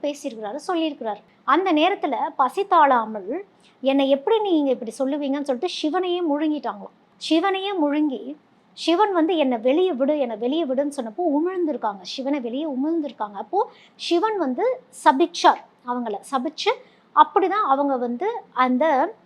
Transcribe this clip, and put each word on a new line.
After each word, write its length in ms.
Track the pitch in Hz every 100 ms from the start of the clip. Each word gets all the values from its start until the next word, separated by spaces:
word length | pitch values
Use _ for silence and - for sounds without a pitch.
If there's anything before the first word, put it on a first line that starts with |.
பேசியிருக்கிறாரு, 580 | 285 285 277 220 208 269 339
சொல்லியிருக்கிறாரு. 540 | 349 320 285 226 202 - _
அந்த 300 | - 302 381
நேரத்துல 420 | 302 339 403 302 233 311 -
பசி 300 | 262 359 392
தாழாமல், 760 | 349 285 247 220 220 185 320 403 _ _ _
"என்னை 280 | 262 277 269
எப்படி 300 | 277 277 453
நீங்க 300 | 415 320 277
இப்படி 220 | 247 220
சொல்லுவீங்கன்னு?" 500 | 220 269 294 285 285
சொல்லிட்டு 280 | 285 247 359
சிவனையே 520 | - 311 359 370 349
முழுங்கிட்டாங்களாம். 720 | 339 285 311 302 240 196 185 - _ _
சிவனையே 560 | - 320 392 381 392
முழுங்கி, 640 | 392 294 294 302 233 240 302 _ _ _
சிவன் 400 | - - 349 415
வந்து, 240 | 359 320 339
"என்னை 200 | 269 233
வெளியே 340 | 240 302 370
விடு, 280 | 254 277 302
என்னை 180 | 240 214
வெளியே 280 | 240 311 302
விடுன்னு" 260 | 254 294 277
சொன்னப்போ 260 | 226 214 349 285
உமிழ்ந்திருக்காங்க, 680 | 349 370 320 254 214 196
சிவனை 380 | 180 - 262 285
வெளியே 260 | 233 254 311
உமிழ்ந்திருக்காங்க. 680 | 254 294 339 285 - 208
அப்போ 360 | 196 226 381 508 - - -
சிவன் 420 | - 339 440 415
வந்து 440 | 277 247 453 508 - -
சபிச்சார் 580 | 320 269 339 - 339 226 - _ 247
அவங்கள. 320 | 247 233 202 -
சபிச்சு 400 | 269 285 - 392 508 - _ _ -
அப்படிதான் 520 | 311 403 370 403 370
அவங்க 300 | 269 285 262
வந்து 440 | 240 240 392 466 -
அந்த 600 | - 254 254 320 262 349 453